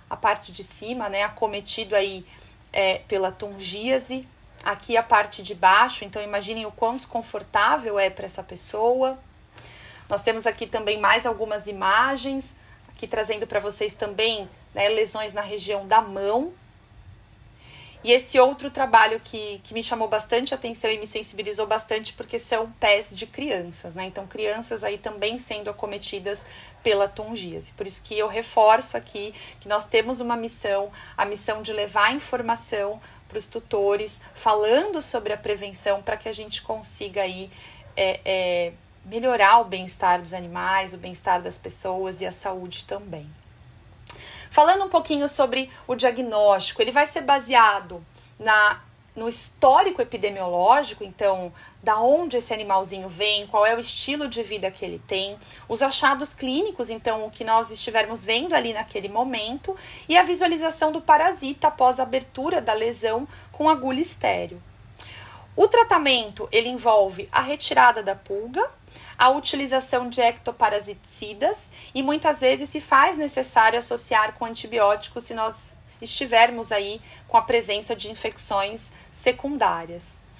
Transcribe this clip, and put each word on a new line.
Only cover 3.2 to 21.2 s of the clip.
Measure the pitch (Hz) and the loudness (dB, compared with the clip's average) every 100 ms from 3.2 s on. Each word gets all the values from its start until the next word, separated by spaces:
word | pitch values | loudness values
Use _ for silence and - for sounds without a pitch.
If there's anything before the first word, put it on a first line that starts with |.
| 185 | -2
tungíase. | 190 208 196 185 202 233 262 254 262 254 _ _ - | -4 -12 -10 -10 -6 -2 -2 -2 -10 -12 _ _ -8
Aqui | 196 196 - 226 | -6 -6 0 0
a | |
parte | 233 214 208 - | 4 4 4 -4
de | 190 | -12
baixo, | 185 185 196 254 - | 2 6 8 6 0
então | 202 214 | -10 -10
imaginem | 208 202 196 226 214 | -6 -6 -6 -8 -8
o | |
quão | - 226 254 | -2 -2 -2
desconfortável | - 233 226 208 196 208 220 294 233 202 | -6 -8 -6 -10 -4 2 4 2 0 0
é | 190 | 0
pra | 190 190 | -2 -10
essa | - | -12
pessoa. | 185 185 - 214 233 254 262 262 - - _ - - - - - - | -14 -14 -8 0 2 2 0 -2 -14 -20 _ -20 -20 -20 -20 -20 -6
Nós | 202 | -2
temos | - 220 226 | -2 -2 -2
aqui | 214 226 | -4 -6
também | 220 208 214 | -4 -4 0
mais | 202 226 240 | 2 2 0
algumas | 214 214 208 202 | -4 -6 -6 -8
imagens, | 196 190 208 262 269 262 269 262 - - - - | -4 2 2 2 0 -6 -8 -10 -16 -20 -20 -20
aqui | - 220 | -16 -6
trazendo | 220 214 208 220 | -4 -4 -4 -4
pra | 208 | -4
vocês | 202 202 214 | -4 -4 -6
também, | - 208 202 226 214 190 - - | -4 -6 0 0 -2 -6 -16 -12
né, | - 202 | -2 0
lesões | 220 220 220 214 | 2 0 -4 -6
na | 196 | -6
região | 202 208 185 202 196 | -8 -8 -6 -6 2
da | 220 | 2
mão. | 208 196 196 226 330 359 - _ _ - - - _ _ - - - - - - | 2 -2 -2 0 -2 -10 -20 _ _ -20 -20 -20 _ _ -20 -20 -20 -20 -20 -6
E | 226 | 4
esse | 247 247 269 | 4 6 6
outro | 254 277 269 | 6 4 -6
trabalho | 269 262 226 220 220 | -4 4 6 6 2
que, | - 220 214 202 | -6 -10 -10 -12
que | - | -10
me | 220 | -8
chamou | 226 226 220 | -6 -4 0
bastante | 214 - 233 277 | -2 0 0 0
atenção | 262 233 226 220 | -6 -8 -4 -4
e | 220 | -2
me | 208 | -6
sensibilizou | 220 | -10